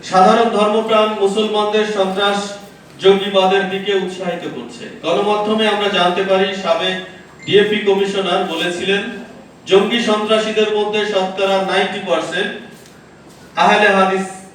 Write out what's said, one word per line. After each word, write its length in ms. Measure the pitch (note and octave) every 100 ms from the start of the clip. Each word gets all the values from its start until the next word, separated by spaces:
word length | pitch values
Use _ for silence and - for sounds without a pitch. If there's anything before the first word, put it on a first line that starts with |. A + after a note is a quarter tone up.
| -
সাধারণ 380 | F#3 F#3+ A3+ A3+ G3+
ধর্মপ্রাণ 500 | G#3 G#3+ A3 A3 G#3+ G#3+
মুসলমানদের 640 | G3 G#3 G#3+ G#3 G#3 G#3+ G#3 G3+
সন্ত্রাস, 420 | F#3+ F#3+ G3+ G3+ G3 - - - - -
জঙ্গিবাদের 640 | F#3+ G3 G3+ G3 F#3+ G3 F#3
দিকে 200 | F#3+ G3 F#3+
উৎসাহিত 400 | F3+ - F3+ E3+ D3+ C3
করছে। 280 | A#2+ - - -
গণমাধ্যমে 600 | - G3+ G3+ G#3 G#3 A3 G#3+
আমরা 160 | G#3 G3+ F#3
জানতে 240 | F3 F3+ F#3+
পারি, 180 | F#3+ G3 -
সাবেক 340 | - E3 F#3 F#3 F#3 - - - -
ডিএপি 320 | F#3 G3+ G#3+ G3
কমিশনার 520 | G3 G3 G3 F#3 F#3 E3+
বলেছিলেন, 500 | D#3+ F3 F3 F#3+ G3+ A#3 - - - - - -
জঙ্গি 300 | F#3+ G3+ A#3 G#3+
সন্ত্রাসীদের 600 | G#3+ G#3+ G#3+ G#3+ G#3+ G#3+ G#3+
মধ্যে 240 | G3+ G#3+ G3
শতকরা 440 | G3 F#3 F#3+ G3 G3 F#3+
নাইনটি 300 | F#3+ G3 G3+ F#3+
পার্সেন্ট 440 | D#3+ - F#3 G3 - - - - - - - - - - -
আহলে 260 | G#3 G#3 G3+ F#3+
হাদিস 280 | F#3+ F#3+ F#3+ - -